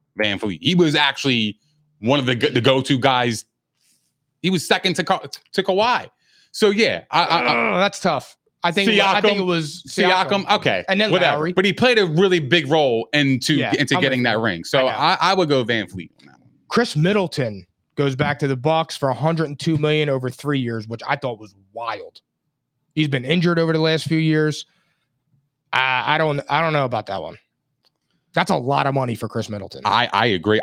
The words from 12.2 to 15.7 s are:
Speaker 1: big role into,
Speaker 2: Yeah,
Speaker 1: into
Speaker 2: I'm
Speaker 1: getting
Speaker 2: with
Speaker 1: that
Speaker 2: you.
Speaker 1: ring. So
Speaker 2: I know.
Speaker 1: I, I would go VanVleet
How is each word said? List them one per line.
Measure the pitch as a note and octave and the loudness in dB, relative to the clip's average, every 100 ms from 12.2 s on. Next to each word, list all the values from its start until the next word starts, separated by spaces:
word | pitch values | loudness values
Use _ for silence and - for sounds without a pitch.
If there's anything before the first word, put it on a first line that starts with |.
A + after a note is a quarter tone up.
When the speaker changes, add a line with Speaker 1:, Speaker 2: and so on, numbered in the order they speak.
| G3 F3+ | 2 2
Speaker 1:
big | C#3 E3+ C#3 | 2 0 2
role | D#3 C#3+ A2+ A2+ | 2 2 0 0
into, | D3 C#3 C3 - C#3+ | 0 2 2 0 0
Speaker 2:
Yeah, | B2+ G2 | 0 0
Speaker 1:
into | C#3+ - | 0 2
Speaker 2:
I'm | |
Speaker 1:
getting | C3+ B2+ | 2 2
Speaker 2:
with | B2 | 0
Speaker 1:
that | |
Speaker 2:
you. | A2 | 0
Speaker 1:
ring. | A2+ E2+ E2 | -2 -4 -2
So | C#3 | 0
Speaker 2:
I | C3 | 0
know. | A2 | 0
Speaker 1:
I, | D3+ F#3 | 0 2
I | E3+ | 2
would | F#3+ E3 | 2 2
go | C#3 | 0
VanVleet | A#2 | 0